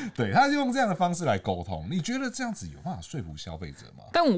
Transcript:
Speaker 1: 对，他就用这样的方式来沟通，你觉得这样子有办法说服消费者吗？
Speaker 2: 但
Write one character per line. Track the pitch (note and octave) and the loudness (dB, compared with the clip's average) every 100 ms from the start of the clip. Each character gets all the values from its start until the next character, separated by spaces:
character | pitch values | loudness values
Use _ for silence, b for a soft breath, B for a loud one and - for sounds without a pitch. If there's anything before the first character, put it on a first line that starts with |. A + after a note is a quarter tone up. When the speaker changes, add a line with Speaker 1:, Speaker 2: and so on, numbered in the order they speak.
| B3+ | -6
Speaker 1:
对， | - G#2+ | -2 2
他 | A#3+ C#4 | 4 4
就 | |
用 | C#4+ B3+ | 4 2
这 | C4 | 2
样 | A3 | 2
的 | |
方 | F3+ F3 | 2 0
式 | F3 | 2
来 | D3+ G2 | 2 2
沟 | G#2+ F2 | 0 -4
通， | E2+ D#2+ E2+ | -4 -6 -4
你 | F3 | -2
觉 | F#3 C4 | -2 -2
得 | B3+ | -4
这 | B3 | -4
样 | A#3+ | -4
子 | - E3+ | -6 -10
有 | C#3 | -8
办 | E3 | -8
法 | G3 | -8
说 | - D3 | -8 -8
服 | E2+ D2+ | -8 -10
消 | - D#2+ | -10 -8
费 | D#2+ | -10
者 | C2+ - - | -12 -18 -20
吗？ | - | 0
Speaker 2:
但 | E4+ D#4 | 4 6